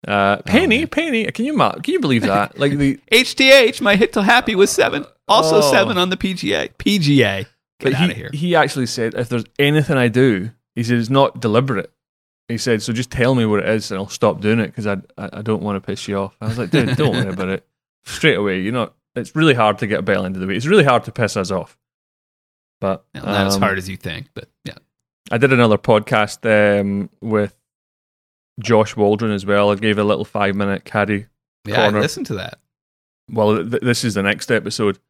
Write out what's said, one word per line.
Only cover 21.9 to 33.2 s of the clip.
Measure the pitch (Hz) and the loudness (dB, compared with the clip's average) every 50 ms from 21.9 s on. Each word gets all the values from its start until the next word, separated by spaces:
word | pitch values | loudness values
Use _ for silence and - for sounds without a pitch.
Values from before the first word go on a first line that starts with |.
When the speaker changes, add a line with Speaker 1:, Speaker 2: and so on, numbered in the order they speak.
| _ _ _ _ _ _ _ _ _ _ _ _ _ _ _ _ _ _ | _ _ _ _ _ _ _ _ _ _ _ _ _ _ _ _ _ _
Speaker 1:
But, | - 98 95 - _ _ _ | -4 -4 -4 -4 _ _ _
Speaker 2:
Well, | - - | -10 -6
not | - 101 101 98 98 | -4 -2 0 0 0
as | 98 | 0
Speaker 1:
um, | 98 | 0
Speaker 2:
hard | 107 104 95 | 0 -2 -2
as | 95 90 98 | -4 -6 -10
you | 95 - | -12 -10
think, | - 92 78 - 135 _ | -10 -10 -10 -10 -14 _
but | _ - - _ _ _ _ | _ -20 -20 _ _ _ _
yeah. | - - - _ _ _ _ _ _ _ _ _ - | -18 -18 -18 _ _ _ _ _ _ _ _ _ -4
Speaker 1:
I | - | 0
did | 117 135 135 | 2 2 4
another | 131 120 120 113 107 | 4 4 4 4 4
podcast, | 98 - - 113 107 110 - 127 110 104 101 - _ - 113 110 107 104 104 101 101 | 2 4 2 2 2 2 2 0 0 0 -2 -6 _ 0 2 2 4 4 4 2 0
um, | 101 101 98 98 101 - _ _ | 0 -2 -4 -4 -6 -8 _ _
with | - 113 107 104 104 101 _ _ _ _ _ _ _ _ _ _ _ _ _ _ _ _ _ _ _ _ _ - | -8 -2 -2 -2 -2 -2 _ _ _ _ _ _ _ _ _ _ _ _ _ _ _ _ _ _ _ _ _ -10
Josh | 107 117 117 107 107 104 - | -2 2 2 2 2 0 -2
Waldron | 110 104 101 107 104 117 110 | 0 0 2 2 0 -2 -4
as | 104 98 95 | -4 -4 -2
well. | 101 101 101 101 104 | -2 0 2 2 2
I | 104 | 0
gave | 98 110 110 104 104 | 0 0 -2 0 0
a | 104 | 0
little | 104 104 - 104 | 0 0 -2 -4
five-minute | - _ 104 101 98 98 101 101 98 98 95 _ | -6 _ -2 -2 -2 -2 -2 -2 -4 -4 -6 _
caddy | - - 107 101 104 104 101 107 _ _ _ _ _ _ _ _ | -6 -2 -2 0 0 -2 -4 -6 _ _ _ _ _ _ _ _
Speaker 2:
Yeah, | 107 104 - | -4 -2 0
I | 113 | 0
Speaker 1:
corner. | 104 104 107 | 2 2 0
Speaker 2:
listened | - 151 - - 277 - | 0 -2 -4 -8 -10 -10
to | 113 | -8
that. | 95 87 - - _ _ _ _ _ _ _ _ _ _ _ _ _ | -10 -10 -12 -14 _ _ _ _ _ _ _ _ _ _ _ _ _